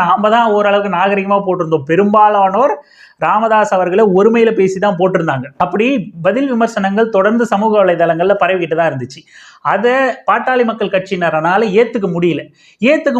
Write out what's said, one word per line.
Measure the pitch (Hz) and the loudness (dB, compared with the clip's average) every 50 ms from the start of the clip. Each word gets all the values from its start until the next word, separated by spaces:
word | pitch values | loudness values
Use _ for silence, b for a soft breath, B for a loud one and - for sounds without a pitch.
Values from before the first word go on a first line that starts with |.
நாம | 180 175 190 214 208 214 220 | 0 2 2 2 2 2 2
தான் | 240 233 220 208 | 2 2 2 2
ஓரளவுக்கு | 208 202 202 202 - 202 196 180 | 2 2 2 2 0 0 -2 -2
நாகரிகமா | 175 190 196 202 196 190 196 202 196 180 | -2 0 0 0 -2 -2 0 -2 -2 0
போட்டிருந்தோம். | 185 180 180 165 160 160 143 135 156 | -2 -2 -2 -2 -2 -2 -2 -2 0
பெரும்பாலானோர் | 165 185 202 202 208 214 214 214 214 202 196 190 185 214 262 - - - B B B B B B B B - | 0 2 2 2 4 4 4 4 4 2 0 0 2 0 0 0 -2 -4 B B B B B B B B -2
ராமதாஸ் | 165 190 214 226 220 220 214 208 208 202 | -2 0 0 0 2 2 2 2 2 0
அவர்களை | 185 180 175 180 214 226 208 180 | 0 0 0 2 2 2 4 4
ஒருமையில | 190 208 226 226 233 226 226 220 - | 4 4 4 4 4 2 2 2 2
பேசி | 190 185 190 185 208 | 0 0 0 0 -2
தான் | 208 185 165 | -2 0 0
போட்டிருந்தாங்க. | 185 185 190 180 165 156 139 127 123 131 - - 180 | 0 0 0 0 -2 -2 -4 -4 -6 -8 -4 -4 -4
அப்படி | 175 175 196 226 262 285 226 165 - - 165 156 | -2 0 -2 0 0 -2 -2 -6 -8 -8 -4 -2
பதில் | 190 208 262 285 269 | -2 0 0 -2 -2
விமர்சனங்கள் | 240 226 233 233 - 208 196 196 196 220 233 226 226 | 0 0 -2 -2 -2 -2 -4 -2 0 0 0 0 0
தொடர்ந்து | - 190 214 226 240 240 226 202 | 0 2 2 2 0 0 0 0
சமூக | 196 220 220 214 208 | 0 0 0 2 2
வலைதளங்கள்ல | 190 180 175 165 170 165 160 160 175 196 202 196 180 | 2 2 2 0 0 0 0 0 0 0 0 0 0
பரவிக்கிட்டு | 175 190 185 170 160 160 165 | 0 0 -2 -2 -2 -2 -2
தான் | 165 156 | -2 -2
இருந்துச்சு. | 135 131 123 127 - 170 - B B B B B B B B 147 | -2 -6 -10 -12 -14 -20 -20 B B B B B B B B -2
அதை | 170 202 220 240 254 269 262 247 - - - 185 | -2 0 0 0 0 0 0 -2 -4 -4 -2 -2
பாட்டாளி | 202 233 226 262 262 254 240 226 | -2 -2 0 0 0 0 0 -2
மக்கள் | 220 - 208 180 202 | -2 -4 -4 -2 -4
கட்சியினரால | 185 185 - 190 180 170 160 156 156 156 170 185 208 233 208 180 220 | -4 -4 -4 -6 -4 -2 -2 -2 -2 0 0 0 0 0 2 2 2
ஏத்துக்க | 240 226 - 220 196 180 165 | 2 2 0 -4 -4 -4 -4
முடியல. | 170 175 170 147 143 - - b b b b b b 202 262 | -2 -2 -2 -2 -4 -8 -14 b b b b b b 0 2
ஏத்துக்க | 311 311 320 285 240 | 2 2 0 -2 -2